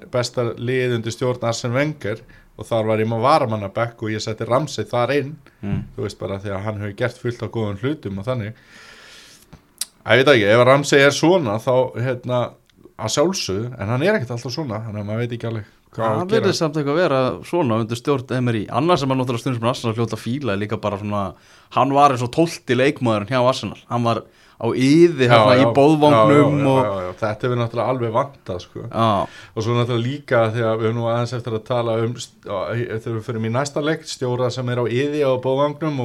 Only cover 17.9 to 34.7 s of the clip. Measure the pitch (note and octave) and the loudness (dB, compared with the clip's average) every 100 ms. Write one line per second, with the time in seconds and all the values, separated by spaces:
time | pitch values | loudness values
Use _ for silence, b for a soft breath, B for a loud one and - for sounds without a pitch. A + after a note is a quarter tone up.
17.9 | A#2 D3 C3 A#2+ B2+ B2 A2+ - A2+ E3 | -2 0 -2 -2 -2 0 -2 -2 0 2
18.9 | D#3+ C3+ C3 B2+ A#2 C#3 A#2 A#2 C3 A#2 | 2 2 0 -2 -2 -4 -2 -2 -2 -2
19.9 | A2 A2+ G#2+ A2+ C#3 B2 G2 G#2 A2 G#2 | -2 -2 -4 -6 -4 -2 -2 -4 -4 -4
20.9 | G2 G#2 G#2 F#2+ - b b b - C3+ | -4 -4 -4 -6 -10 b b b 0 2
21.9 | C#3 C#3+ B2 B2 - E3 - - B2 C3+ | 6 4 4 -2 0 -2 -2 -2 2 2
22.9 | C#3+ A#2+ G#2+ G2+ C3 B2 C3 G2+ - - | 0 0 0 -2 0 0 0 -4 -10 -6
23.9 | A#2+ A#2 G#2+ - b b b A#2 G#2+ C3 | -2 0 -2 -6 b b b -2 2 4
24.9 | D#3+ E3+ C#3+ A#2+ A#2 G#2 G#2 A#2 C#3 C#3+ | 6 6 4 6 6 8 6 6 6 6
25.9 | D#3 D3 A2+ A2 C#3+ C#3+ D3 C#3 C3 B2+ | 6 6 6 6 6 4 2 2 2 0
26.9 | F#2+ F2+ F2+ G#2+ G#2 B2+ B2 A#2 A#2+ A2 | -2 -6 -4 -4 -2 -2 -2 -2 -2 -2
27.9 | C3 A#2 A#2 C3+ - - F2+ - G#2+ A2+ | -2 -2 -2 -4 -8 -12 -10 -12 -14 -6
28.9 | - A2+ G2 - B B A2+ A2 A#2+ A#2+ | 0 0 0 -4 B B -6 -2 0 0
29.9 | A#2 B2 C#3+ - B2 A2+ A#2 A2 A2 A2 | -2 -4 -6 0 2 2 0 -2 0 -2
30.9 | A#2 A#2 A#2 A#2+ B2 A#2 A2 - B2 A#2 | -2 -2 -2 -2 -6 -6 -6 -4 -2 0
31.9 | A2+ A#2 B2 - _ G2+ G2 D#2+ A#2 G2+ | 0 -2 -6 -14 _ -8 -6 -4 -4 -4
32.9 | A2 A#2+ A2+ G#2+ A2+ A2+ B2 C#3+ D#3+ D3 | -6 -6 -6 -6 -4 -2 -2 -2 -2 -2
33.9 | D#3+ - - B2+ B2 B2 C3 B2 | -4 -6 -6 -4 -2 -2 -4 -4